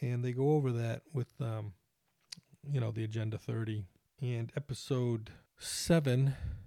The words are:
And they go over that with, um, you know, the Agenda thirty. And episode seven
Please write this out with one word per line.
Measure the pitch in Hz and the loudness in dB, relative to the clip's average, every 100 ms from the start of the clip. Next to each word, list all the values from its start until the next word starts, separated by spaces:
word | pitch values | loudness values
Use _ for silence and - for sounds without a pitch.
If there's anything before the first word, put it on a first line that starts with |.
And | 123 123 | -2 0
they | 127 | 0
go | 123 139 | 2 4
over | 151 131 | 4 4
that | 117 117 - - | 2 0 -4 -4
with, | 135 - - | -4 -4 -4
um, | 120 110 104 - _ _ _ _ _ - _ - 143 | -4 -4 -8 -12 _ _ _ _ _ -20 _ -14 -4
you | 139 | -2
know, | 110 | 0
the | 110 | -2
Agenda | 110 113 110 110 | -4 -2 -2 -4
thirty. | - 113 110 107 95 _ _ - | -4 -2 -2 -4 -6 _ _ -6
And | 123 117 117 143 | -2 -2 -2 -4
episode | - 127 - 127 120 117 110 - _ - | -6 -6 -2 2 2 0 -4 -16 _ -12
seven | - - - 165 143 127 139 - - - | -8 -2 4 4 6 4 4 0 -4 -8